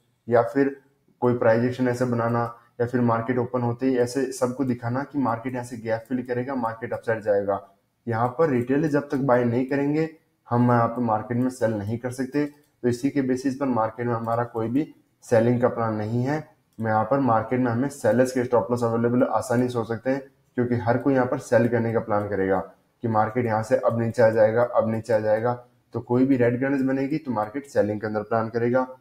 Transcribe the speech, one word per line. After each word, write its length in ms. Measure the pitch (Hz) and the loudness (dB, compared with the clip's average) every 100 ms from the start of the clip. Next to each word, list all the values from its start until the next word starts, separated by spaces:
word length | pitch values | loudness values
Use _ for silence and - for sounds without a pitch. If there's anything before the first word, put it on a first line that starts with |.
| _ _ - | _ _ 0
या 140 | 117 117 | 2 4
फिर 300 | 135 139 139 - _ _ _ | 2 0 0 -12 _ _ _
कोई 160 | 123 123 | 0 2
price 260 | 120 113 123 | 4 4 2
action 240 | 123 127 | 0 0
ऐसे 160 | 120 123 | 0 0
बनाना 400 | 117 117 117 117 - _ - | 0 0 0 -2 -6 _ -4
या 60 | 120 | -2
फिर 140 | 127 | 2
market 380 | 120 113 117 127 | 2 2 0 -2
open 240 | 120 127 | -2 -2
होते 240 | 120 120 131 | -2 -2 0
ही 100 | 127 | 2
ऐसे 260 | 120 135 131 | 0 0 -4
सबको 320 | - 123 123 135 | -2 -4 -2 -2
दिखाना 380 | 120 117 127 | -2 -4 -4
कि 160 | 143 147 | -4 -2
मार्केट 360 | 123 113 127 127 | -2 -2 -4 -8
यहाँ 100 | 123 | -8
से 120 | 120 | -8
gap 260 | 110 110 - | -4 -4 -2
fill 140 | 123 | -6
करेगा, 320 | 123 123 127 135 | -4 -4 -4 -4
market 380 | 113 113 120 | -4 -6 -8
upside 300 | 107 - 110 | -6 -4 -2
जाएगा। 380 | 107 101 98 98 - _ _ _ - | 0 2 2 -2 -4 _ _ _ -6
यहाँ 220 | 113 123 - | -2 0 2
पर 120 | 160 | 2
रिटेलर 380 | 131 120 139 160 | 2 0 0 2
जब 200 | 143 139 | 0 -2
तक 80 | 139 135 | -2 2
बाय 200 | 123 120 | 2 2
नहीं 220 | 117 131 | 0 0
करेंगे 420 | 139 143 147 160 - _ _ - | 0 0 0 -2 -6 _ _ -2
हम 220 | 120 120 | 2 4
यहाँ 180 | 120 117 | 4 2
पर 140 | 120 | 0
मार्केट 360 | 117 107 - 120 | -2 -2 -2 -2
में 120 | 127 | -2
sell 240 | 127 113 110 | -2 -2 -2
नहीं 240 | 101 117 | -4 -6
कर 120 | 123 | -6
सकते। 360 | 120 127 139 147 - _ _ | -6 -4 -2 -4 -6 _ _
तो 60 | 123 | -2
इसी 200 | 120 139 | 0 -2
के 120 | 139 | -2
basis 320 | 127 127 139 127 | 0 -2 -2 -2
पर 100 | 139 | -2
market 400 | 117 110 - 120 | 0 -2 -2 -4
में 60 | 113 | -4
हमारा 300 | 113 117 120 | -2 -2 -4
कोई 240 | 117 110 | -4 -2
भी 180 | 127 156 - _ _ - | -2 -4 -8 _ _ 0
selling 360 | 113 117 123 | 2 4 4
का 80 | 120 | 2
plan 260 | 120 117 107 | 0 -2 -2
नहीं 280 | 107 117 127 | -4 -2 -2
है। 120 | 156 151 _ _ - | -4 -8 _ _ -6
मैं 120 | 113 | -2
यहाँ 140 | 110 110 | 0 2
पर 140 | 139 | 2
market 400 | 131 113 107 127 | 2 2 2 0
में 100 | 127 | 0
हमें 180 | 117 139 | 0 -2
sellers 420 | - 113 120 127 | -2 2 4 2
के 120 | 127 120 | 0 2
stop 260 | 120 - | 2 2
loss 140 | 120 117 | 0 0
available 380 | 113 117 120 117 | 0 2 2 2
आसानी 440 | 110 107 120 123 | 0 0 0 0
से 100 | 120 | -2
हो 40 | 110 | -4
सकते 260 | 113 131 | -4 -2
हैं, 100 | 135 135 _ _ - | -4 -6 _ _ -4
क्योंकि 180 | 123 120 | 0 0
हर 220 | 113 120 | 0 0
कोई 160 | 143 135 | 2 2
यहाँ 120 | 123 | 2
पर 120 | 139 | -2
sell 300 | - 117 120 | 2 2 4
करने 240 | 117 113 | 2 0
का 80 | 113 | -2
plan 280 | 110 104 104 | -2 -2 -2
करेगा 300 | 98 95 95 87 - _ _ | -2 0 0 -2 -12 _ _
कि 60 | 117 | 0
market 380 | 110 110 120 113 | 2 2 0 0
यहाँ 160 | 110 | 0
से 140 | 110 127 | 0 0
अब 240 | - 117 | 2 0
नीचे 220 | 117 110 | 0 2
आ 60 | 110 | 4
जाएगा, 320 | 110 107 113 | 4 4 4
अब 280 | 120 - 110 | 0 0 0
नीचे 220 | 110 107 | -2 0
आ 60 | 110 | 0
जाएगा। 340 | 107 107 117 123 - _ _ 117 | 2 0 0 -4 -8 _ _ -10
तो 60 | |
कोई 240 | 120 123 131 | 0 2 4
भी 100 | 135 | 4
red 220 | 117 123 | 2 2
कैंडल्स 220 | 135 139 | 0 0
बनेगी 360 | 131 135 135 151 | 0 -2 -2 -4
तो 120 | 135 | -2
market 360 | 110 107 139 139 | -4 -4 -6 -4
selling 340 | 117 104 104 | 0 0 0
के 60 | 107 | -4
अंदर 160 | 107 | -4
plan 260 | 104 113 113 | -2 -2 -2
करेगा। 380 | 117 120 127 127 - | 0 0 2 -2 -8